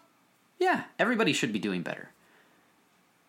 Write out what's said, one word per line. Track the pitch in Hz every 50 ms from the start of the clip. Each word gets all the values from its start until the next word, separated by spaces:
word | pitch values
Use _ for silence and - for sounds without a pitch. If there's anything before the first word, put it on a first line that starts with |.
| - _ _ _ _ _ _ _ _ _ _ -
yeah, | 359 370 320 - - - - -
everybody | 180 220 254 208 226 165 135
should | - - 117 151
be | -
doing | - 104 95 90 80
better. | - - - 50 - - _ _ _ _ _ _ _ _ _ _ _ _ _ _ _ _ _ _ _ _ _ _